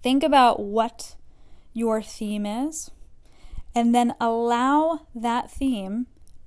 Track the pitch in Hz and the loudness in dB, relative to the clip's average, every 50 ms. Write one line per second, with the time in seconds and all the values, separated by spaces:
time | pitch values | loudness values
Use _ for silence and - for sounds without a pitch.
0 | - 240 262 277 311 302 285 269 254 233 - - 208 202 202 226 220 240 - - | 2 2 2 2 4 6 6 8 8 6 4 2 -4 -2 0 0 0 0 -4 -12
1 | - - - - - - - - - - - - - - - 226 233 226 220 220 | -16 -16 -16 -18 -20 -20 -20 -20 -20 -20 -20 -20 -20 -12 -6 -2 0 0 0 0
2 | - - - - 220 208 208 208 208 208 208 240 277 311 311 - - - - - | -2 -8 -10 -8 -6 -4 -4 -4 -4 -4 -4 -4 -4 -4 -6 -8 -12 -14 -16 -20
3 | - - - - - - - - - - - - - - - 240 233 233 233 240 | -20 -20 -20 -20 -20 -20 -20 -20 -18 -12 -12 -12 -12 -4 -2 2 2 4 4 4
4 | 240 233 - - 240 233 226 233 233 233 233 240 254 269 285 302 311 330 330 302 | 4 2 0 -2 -2 -2 0 0 0 0 2 2 2 4 4 4 4 2 0 -2
5 | - - - 233 220 233 233 247 - - - - 277 269 247 208 190 190 202 233 | -6 -14 -10 -4 -2 0 0 -2 -4 -6 -6 -2 -2 -2 -2 -2 -4 -6 -4 -6
6 | 247 - - - - - - - - | -6 -8 -12 -20 -20 -20 -20 -20 -20